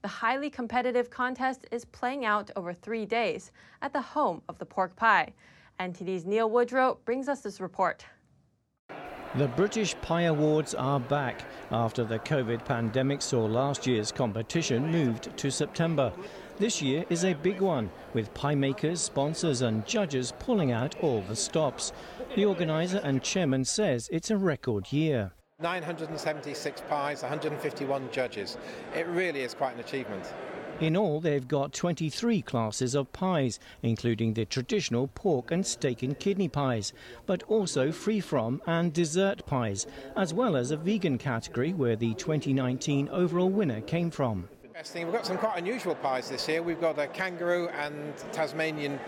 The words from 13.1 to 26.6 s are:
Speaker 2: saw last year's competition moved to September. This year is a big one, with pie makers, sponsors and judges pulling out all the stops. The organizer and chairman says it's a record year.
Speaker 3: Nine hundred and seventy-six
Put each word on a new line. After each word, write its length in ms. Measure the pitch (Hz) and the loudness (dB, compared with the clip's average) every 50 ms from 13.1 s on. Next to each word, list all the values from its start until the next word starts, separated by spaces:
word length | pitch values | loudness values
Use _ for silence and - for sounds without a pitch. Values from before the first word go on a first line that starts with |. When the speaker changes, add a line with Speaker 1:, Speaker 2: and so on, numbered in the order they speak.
| 143 143 | 2 0
Speaker 2:
saw 240 | - - - 120 110 | -2 0 2 2 2
last 400 | 107 110 120 135 139 139 - - | 4 4 2 2 2 0 0 2
year's 260 | 131 123 110 104 104 | 2 2 2 2 0
competition 800 | - - 135 113 98 110 113 - - 170 156 - 131 117 139 160 | 0 0 0 0 0 -2 -4 -2 0 0 2 2 2 2 2 2
moved 460 | 165 170 156 123 113 110 - - - | 2 4 4 4 2 0 -4 -10 -8
to 140 | - - 139 | -4 -4 -2
September. 600 | 131 - 151 143 - - 170 165 165 143 135 113 - - 190 208 - - - - - | 0 0 -2 -2 0 0 0 2 4 2 2 2 0 -4 -12 -12 -12 -14 -16 -16 -2
This 240 | - 196 240 - - | 0 0 0 2 0
year 240 | 151 131 131 156 175 - | 0 2 2 0 2 0
is 140 | 175 165 180 | 0 2 4
a 120 | 190 180 | 2 2
big 260 | 143 147 180 202 185 | 2 2 0 2 4
one, 280 | 190 190 165 131 110 92 - - - - - | 2 2 4 2 0 -2 -4 -10 -16 -4 -2
with 200 | 117 110 101 - | -2 -2 -2 -6
pie 220 | - - 143 151 | -2 0 2 2
makers, 440 | 143 139 135 135 - - 151 175 170 | 4 2 2 0 0 0 0 0 0
sponsors 600 | - - - 139 135 147 160 - - 165 139 120 | -2 -2 0 0 0 0 0 0 2 2 2 4
and 240 | 131 117 110 110 104 | 2 2 2 0 0
judges 480 | - - - 202 156 143 127 127 117 - - | 0 0 0 0 2 0 0 0 -2 -6 -8
pulling 320 | - - 247 208 165 131 120 | -2 2 2 4 4 4 2
out 220 | 113 123 147 - - | 2 0 -2 -2 0
all 220 | - 156 123 107 | 0 2 2 2
the 140 | 95 92 107 | 0 -2 -4
stops. 580 | 113 - - - 160 156 135 120 - - - - - - - - - 254 - 269 | -4 -4 0 2 2 2 2 0 -2 -6 -8 -8 -10 -14 -14 -12 -12 -10 -4 0
The 80 | 220 202 | 2 4
organizer 560 | 208 196 170 175 160 156 156 170 180 185 202 - | 4 2 2 0 0 2 0 0 0 0 0 2
and 200 | 147 135 131 - | 2 0 0 0
chairman 400 | - - 190 180 143 131 135 131 | 0 0 2 2 4 2 2 2
says 460 | - - - 214 185 135 120 - - | 0 0 2 2 2 2 0 -2 -2
it's 200 | - 165 - - | -4 -4 0 0
a 40 | 220 | 0
record 560 | 202 196 185 147 - - 127 113 101 92 - | 2 2 2 0 0 0 0 0 0 -2 0
year. 400 | - 143 160 156 143 120 101 92 - - _ _ _ _ | 0 2 2 4 4 2 0 -2 -4 -14 _ _ _ _
Speaker 3:
Nine 220 | 160 165 180 180 165 | -4 -2 -2 -2 -4
hundred 260 | 151 170 156 160 151 | -6 -6 -6 -6 -6
and 100 | 160 147 | -6 -4
seventy-six 640 | - 160 151 151 - 151 135 - | -2 -2 -4 -2 -6 -8 -8 -6